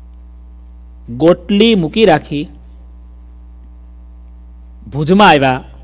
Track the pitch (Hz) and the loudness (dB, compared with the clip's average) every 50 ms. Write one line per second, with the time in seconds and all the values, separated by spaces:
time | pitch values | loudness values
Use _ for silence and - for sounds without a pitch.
0 | - - - - - - - - - - - - - - - - - - - - | -20 -20 -20 -20 -20 -20 -20 -20 -20 -20 -20 -20 -20 -20 -20 -20 -20 -20 -20 -20
1 | - - 117 123 151 165 175 - - - 202 202 226 233 226 196 165 151 143 214 | -18 -14 -6 0 0 0 0 0 -2 -4 -2 0 0 0 0 -2 -2 -4 -2 0
2 | 226 185 160 147 - - 156 143 151 - - - - - - - - - - - | 2 2 2 0 -2 -8 -10 -10 -10 -12 -16 -20 -20 -20 -20 -20 -20 -20 -20 -20
3 | - - - - - - - - - - - - - - - - - - - - | -20 -20 -20 -20 -20 -20 -20 -20 -20 -20 -20 -20 -20 -20 -20 -20 -20 -20 -20 -20
4 | - - - - - - - - - - - - - - - - - 113 104 139 | -20 -20 -20 -20 -20 -20 -20 -20 -20 -20 -20 -20 -20 -20 -20 -20 -20 -12 -8 -6
5 | 156 143 185 202 214 185 156 143 135 131 127 135 - - - - | -2 0 2 4 4 4 4 2 2 0 -2 -4 -8 -16 -20 -20